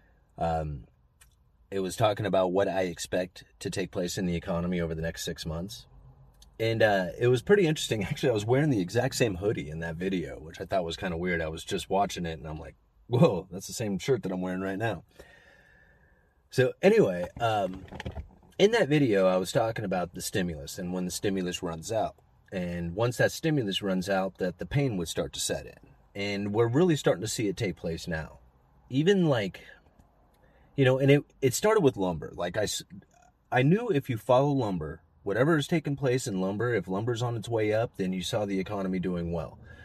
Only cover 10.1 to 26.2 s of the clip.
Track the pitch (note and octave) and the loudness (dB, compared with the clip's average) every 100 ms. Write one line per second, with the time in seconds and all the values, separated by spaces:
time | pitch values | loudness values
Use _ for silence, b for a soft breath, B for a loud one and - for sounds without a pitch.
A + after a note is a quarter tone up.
10.1 | F#2+ C#2+ D#2 D#2 - F#2+ G2 E2+ D#2+ F#2+ | -2 -4 -10 -14 -12 -4 -2 -2 -4 -6
11.1 | E2 F2+ E2+ D#2+ D#2+ - F#2+ - F#2+ G2 | -4 -2 -2 -2 -6 -6 -6 -2 0 0
12.1 | - E2+ D#2+ D#2+ D#2 - - _ _ - | -2 -6 -6 -10 -10 -12 -18 _ _ -2
13.1 | A#2+ D#3 A2 - F3 - - A2 F#2+ - | 4 6 4 -4 -12 -12 -6 -4 -4 0
14.1 | B2 F#2 F#2 F#2 F#2 F#2+ G2 A2+ F2 - | 0 0 -4 -4 -4 -4 -2 -4 -4 -10
15.1 | B B B B B B B B B B | B B B B B B B B B B
16.1 | B B B _ - B2+ - F#3 A3 A#2+ | B B B _ 2 2 4 6 6 6
17.1 | F2 F2 - A#2 G#2+ F#2 F#2+ F2+ - - | 2 -6 -2 0 0 -2 -4 -12 -12 -10
18.1 | - - - - - G3+ A#3 C#3+ D3+ C3+ | -10 -12 -18 -14 2 4 4 4 4 4
19.1 | G2 F#2 F#2 F#2+ C3 A2+ A2 G#2 F#2 F2 | 6 4 4 2 0 0 -2 -2 -2 -4
20.1 | - - G#2+ F2+ D2+ C#2+ - F2+ F2+ F2+ | -6 -4 -2 -2 -6 -10 -8 -6 -4 -4
21.1 | - G#2+ F#2+ F2+ F2+ F2 E2 E2 A2 F2 | -2 -2 0 -2 -4 -6 -6 -4 -2 -2
22.1 | - _ _ _ F#2 F2 F2 E2+ F2+ A#2+ | -6 _ _ _ -6 -4 -4 -4 -2 -2
23.1 | - A2 - D#3+ D3 G#2 F#2 G2+ F#2+ F#2 | 2 0 0 0 0 0 -2 -2 -2 0
24.1 | F#2+ F#2+ - F2+ F2 - C#3 C#3 G2 E2 | -2 -2 -4 -6 -4 -4 0 0 -2 -4
25.1 | - C#2+ - - B2+ A#1 - - _ _ | -4 -6 -6 -4 -4 -8 -18 -20 _ _
26.1 | G2+ | -6